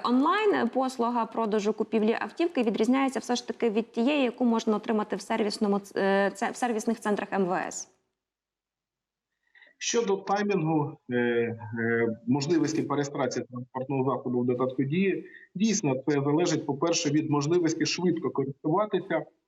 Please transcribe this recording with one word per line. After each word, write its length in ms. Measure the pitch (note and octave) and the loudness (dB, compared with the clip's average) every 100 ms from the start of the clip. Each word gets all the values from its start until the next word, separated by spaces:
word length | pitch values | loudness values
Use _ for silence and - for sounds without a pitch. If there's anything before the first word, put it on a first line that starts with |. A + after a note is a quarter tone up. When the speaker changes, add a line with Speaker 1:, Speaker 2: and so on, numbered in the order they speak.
Speaker 1:
онлайн-послуга 1200 | - B3 D4+ G4 G#4+ C#4+ A#3 B3+ C4 B3+ A#3 A#3+ A3+ | 2 2 4 4 2 2 0 0 -2 0 -2 0 -2
продажу 480 | - A3+ G#3+ G3+ | -2 0 0 0
купівлі 440 | G#3+ A3 A3 G#3+ A3+ | 0 0 2 2 0
автівки 420 | G#3+ - E4+ C#4+ | -2 -2 -2 0
відрізняється 560 | A3+ G3 A3+ C4 C4+ A#3+ | 0 2 2 4 2 -2
все 160 | - B3 | -4 -4
ж 120 | - | -4
таки 220 | A3+ A#3 | -2 0
від 220 | G#3 A3 | 0 -2
тієї, 320 | - A#3 D4 | 0 0 2
яку 220 | B3+ - B3 | 0 2 2
можна 300 | A3+ A3+ G#3+ | 2 2 -2
отримати 400 | G#3+ A3 G#3+ F#3+ | 0 -2 -2 -6
в 60 | |
сервісному 580 | - A3+ G#3 G#3 G#3+ G3+ | -4 -2 -2 0 0 0
ц-, 200 | G3+ - | -2 -2
е, 320 | G3 G3 G3 G3 | 2 4 2 0
це-, 160 | A#3 | -6
в 40 | - | -4
сервісних 440 | A#3+ G#3+ A3+ A3 | -4 -2 -2 -2
центрах 340 | G#3+ G3+ G3+ | 0 -2 -2
М 120 | G3 F3+ | -2 0
В 80 | F3 - | 0 -4
С? 200 | - - _ _ _ _ _ _ _ _ _ _ _ _ _ _ _ _ - - - | -8 -14 _ _ _ _ _ _ _ _ _ _ _ _ _ _ _ _ -20 -20 -10
Speaker 2:
Щодо 340 | - A#3 G3 F#3+ | -2 -2 0 -2
таймінгу, 800 | - G3+ G3+ F#3+ D#3 D#3 C#3+ - - | 0 -2 0 0 2 0 0 -6 -4
е, 60 | B2 | 0
е, 420 | A#2+ A#2 A#2 A2 A2 A#2 A2+ A#2 A2+ G#2+ A#2 | 2 2 0 -4 -8 -4 0 2 0 -2 0
можливості 560 | C#3 C#3+ E3 C#3+ - | 0 2 2 2 -2
перереєстрації 640 | B2 C#3 C#3+ D3 B2 B2+ - | -2 -2 -2 -2 -4 -4 -8
транспортного 680 | B2 B2 C3 C3 C3+ C3 | -10 -10 -8 -4 -2 0
засобу 280 | B2 B2+ B2 | -2 -2 -2
в 60 | B2 | 0
додатку 380 | A#2+ B2+ C3+ | 0 0 0
«Дії», 420 | C3+ E3 G3 D#3+ - - - F3 | 0 2 2 0 -6 -18 -12 -2
дійсно, 400 | A3 G3 D3 B2+ - | 0 2 0 0 0
це 40 | |
залежить, 540 | C#3+ C#3+ D3+ E3 D#3 - | 2 2 2 2 0 -2
по-перше, 440 | C#3+ E3+ E3 D3 | -2 0 0 0
від 200 | D3 D3+ | 0 2
можливості 560 | C#3+ C#3+ F3 D#3+ D#3+ C#3+ | 0 2 2 2 0 -2
швидко 440 | - F3+ D#3+ B2+ | 0 0 0 -2
користуватися 960 | - C3+ - D3+ F3+ G#3+ F#3 - D#3+ - _ | -2 -4 -2 0 0 2 -2 -2 -4 -4 _